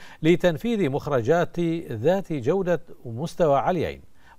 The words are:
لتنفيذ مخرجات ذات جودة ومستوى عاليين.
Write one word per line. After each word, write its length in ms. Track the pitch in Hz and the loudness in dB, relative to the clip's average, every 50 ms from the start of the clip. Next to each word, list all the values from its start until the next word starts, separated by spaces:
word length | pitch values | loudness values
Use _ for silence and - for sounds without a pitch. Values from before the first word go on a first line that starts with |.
| - - - - 156 | -12 -18 -12 0 2
لتنفيذ 680 | 156 180 165 - 180 160 139 - 233 233 202 185 135 | 2 4 4 4 2 0 0 -2 -2 0 0 0 0
مخرجات 680 | 135 131 - 151 143 123 107 123 165 175 160 - - 175 175 165 165 165 - 151 | 0 -2 -2 0 0 0 2 2 2 2 2 0 -2 -2 -2 0 -2 -4 -6 -8
ذات 420 | 123 107 110 156 185 196 180 - 165 | -8 -2 0 2 2 0 -2 -4 -6
جودة 480 | 143 110 135 175 196 185 180 170 156 - - - - - | -2 0 0 0 0 0 0 -2 -2 -4 -10 -18 -16 -14
ومستوى 540 | 123 113 117 165 165 - - 175 147 139 139 | -12 -8 -8 -8 -8 -2 0 2 4 4 4
عاليين. 560 | 110 151 185 165 110 76 69 69 - - - - - - - | 2 0 0 0 -2 -4 -6 -8 -14 -20 -20 -20 -20 -20 -20